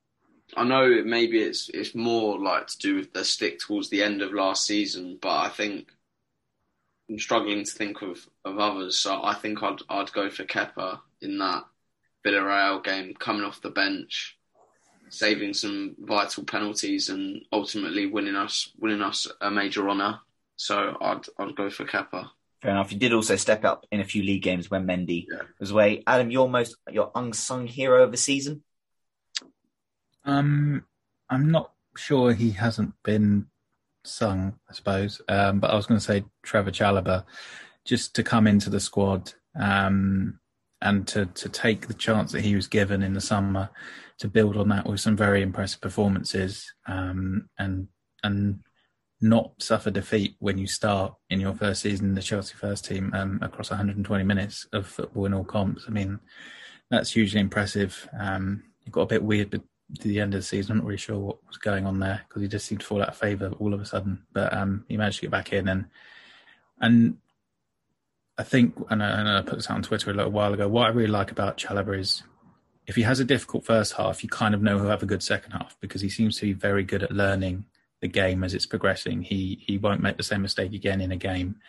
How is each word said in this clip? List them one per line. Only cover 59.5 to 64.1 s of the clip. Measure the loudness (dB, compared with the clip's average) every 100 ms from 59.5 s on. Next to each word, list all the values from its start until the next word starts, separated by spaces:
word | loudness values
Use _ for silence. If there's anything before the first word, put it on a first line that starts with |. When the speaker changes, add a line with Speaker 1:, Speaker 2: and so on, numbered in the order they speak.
Speaker 3:
be-, | -4 -8 _ -20 -6
to | -2
the | 0
end | 0
of | -2
the | -2
season. | -4 0
I'm | 0
not | -2
really | -6
sure | -6 -6
what | -6 -8 -14
was | -6
going | -2 -2
on | 0 -2
there | -2 -4 -8
'cause | -6
he | -4
just | -4
seemed | -6 -8
to | -4
fall | -2
out | -2
of | -2
favour | -2 -2 -4 -4
all | -2
of | -2
a |
sudden. | -4 -6 -4